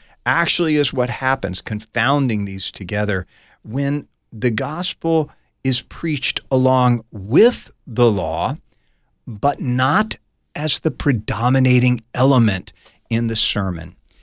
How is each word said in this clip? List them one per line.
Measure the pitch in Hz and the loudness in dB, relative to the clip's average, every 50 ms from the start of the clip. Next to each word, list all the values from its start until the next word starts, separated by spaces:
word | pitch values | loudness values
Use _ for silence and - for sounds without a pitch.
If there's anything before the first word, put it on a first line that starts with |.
| _ _ _ _ - | _ _ _ _ -2
actually | 120 131 160 170 - - - 175 160 151 | -2 0 0 0 0 0 0 0 0 2
is | 147 143 - | 0 0 0
what | - 131 123 123 | 0 -2 -2 -2
happens, | 120 - 131 131 135 135 - 90 90 - | -4 -4 -2 -2 -2 -2 -2 -6 -8 -8
confounding | - - 107 104 - - - 117 113 123 143 143 139 127 110 104 101 | -8 -8 -8 -8 -8 -6 -4 -2 0 2 2 2 2 0 0 -2 -4
these | 98 98 95 - - | -6 -8 -8 -10 -10
together, | - - 95 87 101 104 107 101 98 92 90 - _ _ _ _ _ _ - | -10 -12 -8 -6 -4 -2 -2 0 -2 -2 -4 -8 _ _ _ _ _ _ -12
when | 104 110 135 139 139 143 147 147 _ _ _ _ _ - | -8 -4 -4 -2 -2 -2 -4 -6 _ _ _ _ _ -8
the | 110 113 127 | -4 -2 -2
gospel | 117 110 135 139 151 170 180 - - - - 165 165 160 151 - - _ _ _ _ _ - | 0 -2 -4 -6 -6 -6 -6 -8 -8 -6 -2 0 0 0 0 -2 -6 _ _ _ _ _ -4
is | 135 127 - - | -2 -2 -2 -4
preached | - - - - 165 151 131 - - - - - - | -10 -12 -8 -4 -4 -4 -2 -4 -4 -6 -6 -4 -2
along | 135 131 127 127 131 127 127 123 120 117 - _ - | 0 2 4 4 4 4 4 4 2 2 -2 _ -14
with | 101 92 101 117 165 220 240 226 - - - - _ _ | -12 -6 0 4 6 6 4 4 0 -8 -16 -20 _ _
the | - 117 123 123 117 | -6 0 2 4 4
law, | 104 98 85 80 80 82 87 110 143 - - _ _ _ _ _ _ _ _ _ _ _ _ | 4 2 0 -2 -2 -2 -2 -4 -4 -6 -12 _ _ _ _ _ _ _ _ _ _ _ _
but | - 110 101 - 143 139 - | -14 -6 -2 0 0 0 -2
not | 175 127 123 127 131 135 156 196 214 220 - - _ _ _ _ _ _ - | -2 -2 0 0 2 2 2 2 0 0 -4 -10 _ _ _ _ _ _ -8
as | - 151 156 - - | -6 -4 -4 -2 -2
the | - 160 | -2 -4
predominating | - - - 147 131 104 - - 110 101 117 127 131 135 131 127 127 127 123 127 123 113 - _ - | -4 -2 0 0 0 0 -2 -4 -4 0 0 2 4 4 4 4 4 4 4 4 2 0 -4 _ 0
element | - 127 139 139 123 117 107 95 92 - - - _ _ _ _ _ _ - | 2 4 6 6 6 4 4 2 0 -4 -8 -12 _ _ _ _ _ _ -2
in | 117 117 120 | -2 0 0
the | 113 113 | 0 -2
sermon. | 107 - - - 104 98 95 87 82 82 80 - _ _ _ _ _ | -2 -2 -2 -2 -2 -2 -2 -4 -6 -8 -12 -16 _ _ _ _ _